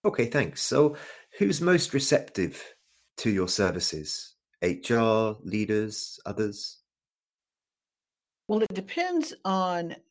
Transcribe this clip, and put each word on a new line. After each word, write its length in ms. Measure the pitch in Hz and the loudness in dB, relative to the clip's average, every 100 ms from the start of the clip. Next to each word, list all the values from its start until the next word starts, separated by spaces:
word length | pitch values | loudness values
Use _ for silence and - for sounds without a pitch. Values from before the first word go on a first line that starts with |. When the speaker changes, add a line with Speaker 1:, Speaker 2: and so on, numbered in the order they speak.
Speaker 1:
Okay, 200 | 208 - | 2 2
thanks. 360 | 117 147 87 - | 2 2 0 -2
So 360 | - 131 147 147 - - - - | 0 4 4 2 -14 -20 -20 0
who's 220 | - 143 | 0 2
most 320 | 175 180 - | 4 4 2
receptive 680 | 135 135 147 - - 85 - - _ _ _ _ - | 0 2 2 2 -2 -2 -4 -18 _ _ _ _ -4
to 140 | 113 | 0
your 160 | 98 90 | 0 0
services? 880 | - 95 87 - 80 76 - - _ _ _ | 2 0 0 -4 -4 -8 -10 -12 _ _ _
H 300 | 90 87 - | -2 -2 0
R, 440 | 117 113 110 110 107 | 2 4 4 0 -4
leaders, 760 | 95 107 107 107 107 107 - - | -4 -2 0 0 -2 -8 -12 -12
others? 540 | - 98 107 101 - - _ _ _ _ _ _ _ _ _ _ _ _ _ _ _ _ - | -10 -4 -4 -4 -12 -14 _ _ _ _ _ _ _ _ _ _ _ _ _ _ _ _ -2
Speaker 2:
Well, 140 | 214 | 0
it 120 | 220 | 0
depends 600 | 185 190 - 359 349 285 - | -2 -6 -4 -2 -2 -2 -6
on 520 | 190 190 185 175 170 - _ | -2 0 0 -2 -4 -10 _